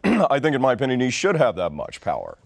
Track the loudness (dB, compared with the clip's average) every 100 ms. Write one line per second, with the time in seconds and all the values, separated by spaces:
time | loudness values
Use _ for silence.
0 | 0 2 2 2 0 2 2 2 0 0
1 | 0 0 0 2 2 2 -4 -4 -10 -8
2 | -6 -6 -8 -12